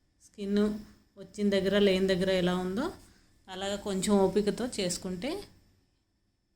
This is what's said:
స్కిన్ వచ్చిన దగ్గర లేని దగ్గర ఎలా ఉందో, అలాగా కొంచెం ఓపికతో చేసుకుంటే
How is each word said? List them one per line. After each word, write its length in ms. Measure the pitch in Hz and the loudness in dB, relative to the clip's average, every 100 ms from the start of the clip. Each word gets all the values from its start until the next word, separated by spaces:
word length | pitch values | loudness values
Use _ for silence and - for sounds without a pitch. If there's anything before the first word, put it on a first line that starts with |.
| _ _ _ | _ _ _
స్కిన్ 400 | - 196 202 214 208 - - _ - | -12 -2 2 2 -2 -12 -20 _ -20
వచ్చిన 260 | 185 - 202 196 | -16 -2 0 2
దగ్గర 200 | 185 202 202 | 2 4 4
లేని 220 | 185 190 180 | 4 2 2
దగ్గర 180 | 185 185 | 2 2
ఎలా 140 | 180 185 185 | 2 0 -2
ఉందో, 220 | 196 320 - - _ _ _ - | -4 -6 -8 -18 _ _ _ -18
అలాగా 260 | 185 196 202 208 | -8 -6 -6 -4
కొంచెం 240 | 190 208 202 190 | -4 2 4 4
ఓపికతో 400 | 208 208 196 247 240 | 2 0 -2 -6 -4
చేసుకుంటే 500 | 185 269 185 180 247 403 - _ _ _ _ _ _ _ _ _ _ | -4 -4 -8 -8 -8 -8 -12 _ _ _ _ _ _ _ _ _ _